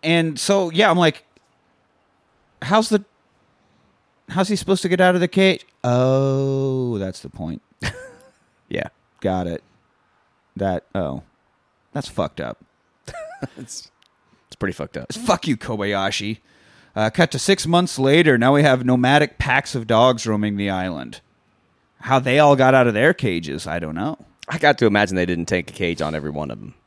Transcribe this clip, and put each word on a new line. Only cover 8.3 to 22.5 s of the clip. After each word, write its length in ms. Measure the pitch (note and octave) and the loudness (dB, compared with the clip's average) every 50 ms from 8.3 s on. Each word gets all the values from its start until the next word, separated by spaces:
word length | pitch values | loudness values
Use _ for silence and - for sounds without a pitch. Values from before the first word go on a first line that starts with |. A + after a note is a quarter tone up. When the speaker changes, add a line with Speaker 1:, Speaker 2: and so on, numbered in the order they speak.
| _ _ _ _ _ _ _ _ | _ _ _ _ _ _ _ _
Speaker 2:
Yeah. 180 | - - - - _ _ _ _ _ _ | -8 -8 -8 -8 _ _ _ _ _ _
Speaker 1:
Got 240 | - F#2+ F#2 F#2 F2+ | -4 -4 -4 -2 -4
it. 180 | F2 E2+ - _ _ _ _ _ _ _ _ _ _ _ _ _ _ _ _ _ _ _ | -6 -8 -10 _ _ _ _ _ _ _ _ _ _ _ _ _ _ _ _ _ _ _
That, 300 | - G2 G2 F2+ F2 _ _ _ | -6 -4 -4 -4 -4 _ _ _
oh, 260 | G2+ F2 D2 C2 C2+ - _ _ _ _ _ _ _ _ _ _ _ _ _ | -6 -6 -4 -6 -10 -14 _ _ _ _ _ _ _ _ _ _ _ _ _
that's 160 | _ D3 C3+ - | _ -10 -10 -8
fucked 320 | - - F2 C#2+ _ - | -6 -6 -6 -6 _ -10
up. 160 | D2+ A#1 - _ _ _ _ _ _ _ _ _ _ | -10 -10 -10 _ _ _ _ _ _ _ _ _ _
<laughs> 500 | - - E5+ D#5 D#5+ F5+ G5+ D#4 - _ | -18 -16 -14 -16 -16 -14 -14 -16 -16 _
Speaker 2:
It's, 340 | - C3 A2+ - - - - _ _ _ _ _ _ _ _ _ _ _ | -18 -18 -16 -16 -18 -18 -20 _ _ _ _ _ _ _ _ _ _ _
it's 80 | _ - | _ -12
pretty 180 | _ - F#2+ E2+ | _ -8 -8 -6
fucked 240 | - D2 - - | -8 -12 -12 -12
up. 160 | - B1+ _ - | -14 -14 _ -14
Speaker 1:
Fuck 340 | A3 A#3+ A#3 F3+ E3+ - | -8 -2 -2 -2 -2 0
you, 80 | F3 B2+ | -4 -4
Kobayashi. 800 | A2+ - - A#2 G#2 G2+ G2+ G2+ G2 G2 G2 G#2 - G2+ G#2 A2 - _ _ _ _ _ _ _ _ _ _ _ | -4 -4 -8 -6 -4 -4 -2 -2 -2 -2 -2 -4 -4 -6 -6 -8 -10 _ _ _ _ _ _ _ _ _ _ _
Uh, 140 | - A2 A2 | -2 -2 -2
cut 180 | - - E3+ D#3 | 2 0 0 0
to 80 | - B2+ | 0 -6
six 280 | - - G3 - - | 0 0 0 0 0
months 320 | D#3+ E3+ F3 F3+ E3+ - - | 0 2 2 2 0 -2 -2
later. 380 | C3 C3+ C#3+ E3 F3 D#3 C3 | 0 2 4 4 4 4 4
Now 160 | A#2 A#2 C3 C#3 | 4 4 4 4
we 100 | C#3+ D3 | 4 4
have 200 | D3 C3 B2+ B2 | 4 4 2 2
nomadic 520 | B2 B2+ B2 B2 B2+ C#3 D3 D3 - - | 0 2 2 4 4 4 4 2 0 -2
packs 380 | _ - C#3+ B2+ C3+ - - - | _ -2 0 0 0 0 -2 -8
of 100 | B2+ A2+ | -8 -2
dogs 400 | G#2+ A#2 A2 A#2+ C3 B2 A2+ - | 2 4 4 6 4 4 2 -2
roaming 320 | A2+ A2 G#2 G#2+ G#2+ G2+ | -2 -2 -2 -2 -2 -4
the 120 | G2+ G2+ G2 | -4 -4 -4
island. 500 | F#2+ F#2 F#2 F#2 E2+ C#2 B1+ A#1 - - _ _ _ _ _ _ _ _ _ _ _ _ _ _ _ _ | -4 -4 -4 -6 -6 -8 -12 -14 -16 -20 _ _ _ _ _ _ _ _ _ _ _ _ _ _ _ _
How 180 | - B2 C3 C3+ | -2 0 0 2
they 200 | C3+ C3+ B2 C#3+ | 2 2 4 6
all 160 | D3+ D3 | 6 6